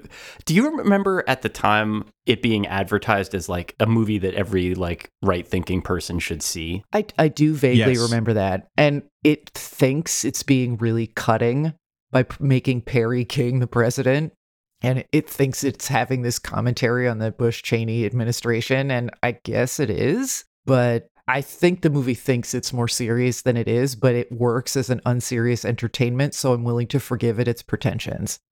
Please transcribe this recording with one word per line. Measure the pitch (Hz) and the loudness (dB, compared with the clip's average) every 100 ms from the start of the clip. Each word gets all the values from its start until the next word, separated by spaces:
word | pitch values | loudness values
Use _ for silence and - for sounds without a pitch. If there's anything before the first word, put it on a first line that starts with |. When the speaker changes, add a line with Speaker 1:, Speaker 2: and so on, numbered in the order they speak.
| - - - - | -10 -20 -20 -12
Speaker 1:
do | - | 0
you | 175 294 320 | 2 2 0
remember | 202 196 196 185 - | 2 2 2 0 0
at | 127 | -2
the | 107 | -4
time | - 101 107 107 107 - _ - | 0 2 2 0 -4 -8 _ -2
it | 110 | 0
being | 120 107 101 | 2 0 0
advertised | 98 95 104 - 101 95 | -2 0 -2 0 0 0
as, | 95 90 | -6 -6
like, | 87 85 - | -6 -6 -2
a | 110 | 2
movie | 113 107 104 | 2 2 0
that | 92 | -2
every, | 92 92 92 90 | -2 -2 0 0
like, | 92 87 87 - - | -2 -4 -6 -12 -4
right-thinking | 95 90 - 92 85 90 | -2 0 -2 -4 -2 -4
person | - 90 - 85 | -2 -4 -4 -6
should | - 80 | -6 -6
see? | - 85 82 95 - | -6 -6 -6 -8 -4
Speaker 2:
I, | 214 208 - | -4 -2 0
I | 156 | 0
do | - 151 | 2 0
vaguely | 147 131 120 110 | 2 4 6 4
Speaker 3:
Yes. | 120 | 2
Speaker 2:
remember | 117 117 113 | 2 0 2
that. | 104 95 98 - - | 2 2 -2 -2 2
And | 147 143 - _ | 2 2 -6 _
it | 151 151 - | 2 2 -2
thinks | - - - 135 143 165 - | -16 -8 2 2 2 -2 -2
it's | - - | -4 -2
being | - 131 123 113 | 0 2 2 -2
really | 113 113 113 | 0 0 -2
cutting | - - 110 117 135 156 - _ _ - | -4 0 2 2 2 -2 -4 _ _ -2
by | 131 | 0
p-, | 123 - | 0 0
making | 139 131 - 123 | 2 2 2 -2
Perry | - 123 113 123 | 0 0 2 0
King | 120 139 123 127 | -2 -2 0 0
the | 123 | 0
president. | 120 117 135 127 139 160 _ _ _ _ - | 2 2 2 2 2 -2 _ _ _ _ -4
And | 131 131 - | -2 -2 0
it | 151 - | -2 0
thinks | - 135 - | 0 0 0
it's | 139 - - | -4 -4 -2
having | 113 120 131 | 0 0 0
this | 120 - | -2 -4
commentary | - 104 120 120 117 123 123 | -4 -2 0 0 0 2 0
on | 110 | 0
the | 110 | -2
Bush-Cheney | - 117 - - 113 113 117 | 0 0 0 -2 -2 0 0
administration. | 104 123 117 117 117 113 - 135 139 | 0 0 0 -2 0 0 2 0 0
And | 123 120 - | -2 -4 -4
I | 120 | -4
guess | 117 - 107 127 - | -4 -4 -2 0 0
it | 117 | -2
is. | 85 127 220 262 - - _ - | 0 0 0 -2 -8 -10 _ 0
But | 127 120 117 - _ - | 2 4 0 -4 _ -2
I | 135 | -2
think | - - 175 180 | -4 2 2 4
the | 160 | 2
movie | 143 127 | 2 0
thinks | 113 - 120 - | -2 0 -2 0
it's | 123 - | -6 -4
more | 123 117 | -2 -2
serious | - 113 120 123 - | -2 0 2 0 0
than | 127 117 | 0 0
it | 107 | 2
is, | 120 135 | 2 0
but | 113 131 120 | 0 2 2
it | - | -2
works | 120 120 120 - 135 | -2 0 0 -2 -2
as | 123 | -2
an | 120 123 | -2 0
unserious | 120 - 120 120 120 | 0 0 0 0 0
entertainment, | 98 117 117 - 120 123 143 | -2 -2 -2 0 0 2 -2
so | - 135 | 0 0
I'm | 120 | 2
willing | 117 120 117 | 0 -2 0
to | 139 | -2
forgive | - 120 117 110 | -2 -2 0 0
it | 120 | 0
its | 117 | -2
pretensions. | - - - - - - - - _ | -4 -2 -2 -2 -6 -6 -6 -8 _